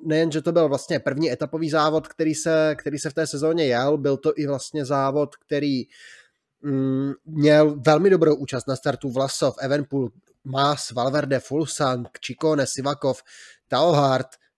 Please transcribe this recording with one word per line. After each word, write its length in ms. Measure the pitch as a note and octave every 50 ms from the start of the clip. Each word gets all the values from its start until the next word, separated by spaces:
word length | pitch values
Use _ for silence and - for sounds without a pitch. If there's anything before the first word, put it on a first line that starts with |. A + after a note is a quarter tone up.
| -
nejen, 280 | D#3+ D3+ D#3 E3 E3
že 100 | D3 D#3
to 100 | D3 F3
byl 160 | E3 E3+ D#3+ D3
vlastně 300 | C#3 C3+ - - F3 C3
první 340 | - C#3+ C3+ C#3+ E3 C#3
etapový 380 | B2 - D#3 C#3 - D#3 E3 D3+
závod, 380 | D3 D#3+ D3+ D#3 D3+ D#3+ D#3 -
který 260 | - - E3 D#3 D3+
se, 420 | D#3+ - E3 D#3+ D#3 D#3 D#3 D3 C#3+
který 200 | - D3 C#3+ C#3+
se 120 | - D#3
v 40 | C3+
té 120 | E3 D#3+
sezóně 400 | D3+ - C#3 D3 D#3+ E3 E3+ D#3
jel, 320 | C3 A#2+ A#2+ B2+ C#3+ D3+ D3
byl 180 | C#3 C#3+ C3+
to 160 | C3 - D#3 -
i 100 | - D3+
vlastně 380 | C#3 C#3 B2+ - - - D3+ C#3
závod, 520 | B2 C#3+ C#3 C3+ C3+ C3+ D3 D3 C#3 -
který, 460 | - _ - D#3 C#3+ D3 C#3+ C3+ B2+ A2+ _ _ - - - - - _ _ _ _ _ _ _ _
mm, 500 | - D3 C3+ C3+ C3+ C3+ C3 C3 C#3 C#3 C3+ - -
měl 560 | D#3+ D#3 D3+ D3 D3+ D3+ D3+ D3+ D3+ D3 D3
velmi 300 | A#2+ D#3 D3+ D#3 F#3 G3
dobrou 240 | F#3+ E3+ D#3+ D#3 D3
účast 340 | C#3 C#3+ - - B2 - -
na 80 | C3+
startu 340 | - - D3 C3+ - - C3+
Vlasov, 460 | A#2 C3 C3+ C3+ - - D#3 C3+ - -
Evenepoel, 480 | C3+ C3 C#3+ D3 C#3+ - C#3 C#3 B2+ A2+ - _ _ _ _ _ -
Mas, 460 | C3+ C3 C3+ C#3 C#3+ D3 C3+ - -
Valverde, 500 | A2+ A#2+ B2 C3+ C3 D3+ D3 C3+ C#3 B2+
Fuglsang, 680 | - - C3+ D#3 D#3+ C3+ - - D3+ C3 B2+ B2 A#2+ - - -
Ciccone, 460 | - - B2 - - D#3 D#3 C#3+ C3
Sivakov, 560 | A#2+ - C3+ C3 C#3 D3 C#3 - C3+ B2+ - - _ - - - - - _ _ -
Tauhart, 600 | B2+ B2 D#3 F3 D#3 C#3+ C#3+ C3+ C3 B2+ B2+ - - _ _ _ _